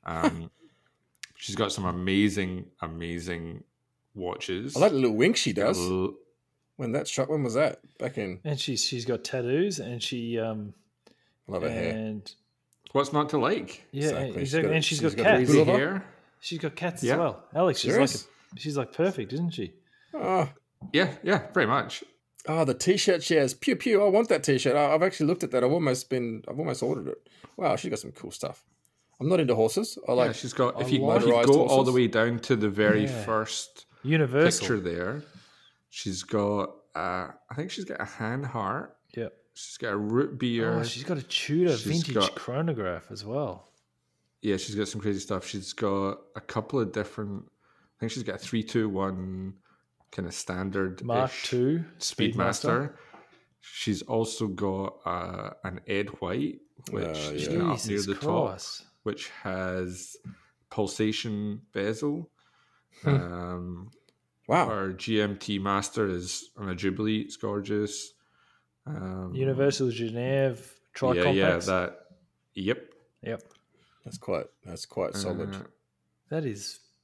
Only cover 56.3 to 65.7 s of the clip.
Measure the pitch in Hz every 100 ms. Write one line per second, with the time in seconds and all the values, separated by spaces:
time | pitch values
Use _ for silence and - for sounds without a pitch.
56.3 | 104 147 - _ _ - - - 110 151
57.3 | 76 73 170 175 - 110 101 98 98 143
58.3 | 170 - 95 - - - _ - 104 -
59.3 | - 101 92 92 92 90 90 - - -
60.3 | - _ _ _ - 101 - 110 107 120
61.3 | 104 104 104 - 104 101 113 147 151 170
62.3 | _ _ _ _ _ _ _ - 139 87
63.3 | 87 87 90 90 87 98 _ _ _ _
64.3 | _ - 143 139 107 95 92 - 107 104
65.3 | 101 - 101 98